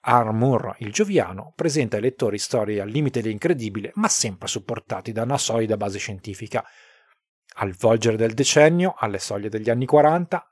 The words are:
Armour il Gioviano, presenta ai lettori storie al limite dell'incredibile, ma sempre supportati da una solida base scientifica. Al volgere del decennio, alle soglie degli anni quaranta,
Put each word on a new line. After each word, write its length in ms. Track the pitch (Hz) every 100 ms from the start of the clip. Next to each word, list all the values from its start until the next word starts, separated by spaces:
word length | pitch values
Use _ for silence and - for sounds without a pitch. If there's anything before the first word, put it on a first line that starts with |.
Armour 760 | - 120 110 110 131 117 110 -
il 120 | 104
Gioviano, 640 | 107 202 180 90 95 143 -
presenta 420 | 165 147 113 104
ai 40 |
lettori 380 | 120 - 113 101
storie 420 | - 123 104 104
al 80 | 101
limite 320 | 131 143 120
dell'incredibile, 720 | 110 104 180 147 110 104 101
ma 140 | 208 220
sempre 400 | - 113 92 92
supportati 640 | 110 - - - 95 117
da 100 | 110
una 160 | 117 139
solida 400 | - 117 110 107
base 220 | 101 95
scientifica. 640 | - 98 107 95 107 117 - _ _ _ _ _ _ _ _ -
Al 180 | 101
volgere 420 | 90 113 113 117 110
del 180 | 113
decennio, 600 | 113 135 147 156 170 185 -
alle 220 | 110 98
soglie 300 | - 101 104
degli 200 | 110 107
anni 160 | 120 131
quaranta, 640 | 147 151 170 175 180 -